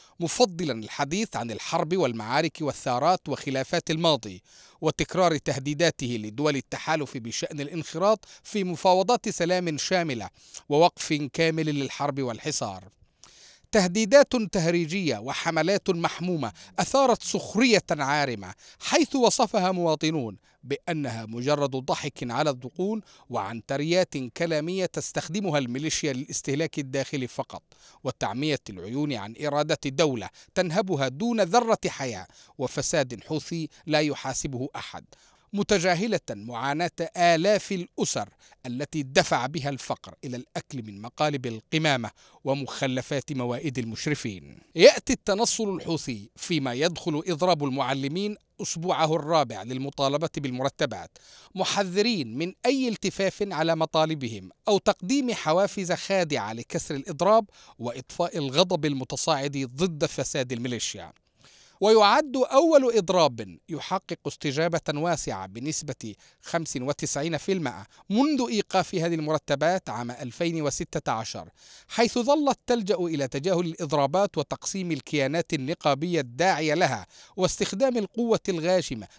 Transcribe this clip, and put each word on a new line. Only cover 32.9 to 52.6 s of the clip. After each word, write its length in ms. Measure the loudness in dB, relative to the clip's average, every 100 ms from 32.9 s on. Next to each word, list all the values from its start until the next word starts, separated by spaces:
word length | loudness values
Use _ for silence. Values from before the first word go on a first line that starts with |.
| 0 -2 -6
حوثي 440 | -6 -6 -4 -6 -8 -10 0
لا 140 | 2
يحاسبه 680 | 2 0 -4 -4 -6 -6 -8 -8
أحد، 280 | -12 -14 -18 -20 _ _ _
متجاهلة 640 | -4 2 2 4 2 0 -2 -4
معاناة 600 | -10 -10 -6 -4 -2 -2 -4 -6 4
آلاف 560 | 6 6 4 2 0
الأسر 560 | -6 -6 -4 -2 -2 -6 _ _ _ -8
التي 360 | -6 -4 -4
دفع 440 | 0 2 2 0 -2
بها 240 | -4 -4
الفقر 440 | -6 -6 -8 -10 -14
إلى 120 | -10 -10
الأكل 460 | -8 -10 -8 -10
من 200 | -10 -12
مقالب 440 | -14 -2 -2 0 -4
القمامة 640 | -8 -4 0 2 0 -2 -10 _ _
ومخلفات 880 | -4 -2 -4 -4 -2 -2 -2 -4 -4
موائد 460 | -4 -2 -4 -4 -4
المشرفين. 800 | -6 -6 -4 -4 -4 -10 -14 -20 _
يأتي 380 | 8 8 8 2
التنصل 640 | -2 0 0 0 0 -2
الحوثي 560 | -2 -4 -4 -4 -8 -12 -12
فيما 380 | -2 0 0
يدخل 480 | 0 0 0 -4 -4 -2
إضراب 380 | 0 2 2
المعلمين 720 | 2 -2 -2 -2 -2 -2 -4 -6 _ -10
أسبوعه 540 | -8 -4 -2 2 2 2
الرابع 460 | 2 2 2 -2
للمطالبة 680 | -8 -6 -6 0 0 0 -2 -4
بالمرتبات، 800 | -6 -2 -4 -2 -4 -4 -14 -18 -20 -20 -12
محذرين 840 | -4 0 0 0 2 2 0 -2 -4
من 140 | -6 -2